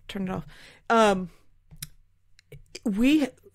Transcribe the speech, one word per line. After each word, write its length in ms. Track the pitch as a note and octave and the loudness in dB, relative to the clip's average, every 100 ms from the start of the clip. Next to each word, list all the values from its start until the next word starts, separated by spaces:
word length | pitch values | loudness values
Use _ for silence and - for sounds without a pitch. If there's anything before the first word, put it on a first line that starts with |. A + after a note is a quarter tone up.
| - | -14
turn 200 | G3 F#3 | -10 -8
it 20 | |
off. 160 | F#3 - - - - - | -8 -12 -20 -20 -20 -2
Um, 400 | A3+ G#3+ F#3+ F3+ - - _ _ - - - _ _ _ - _ - - - | 2 4 2 -4 -14 -20 _ _ -20 -20 -20 _ _ _ -20 _ -20 -20 -10
we, 440 | A#3+ G3 B3+ D#4 B3+ - - | -6 0 2 2 0 -6 -20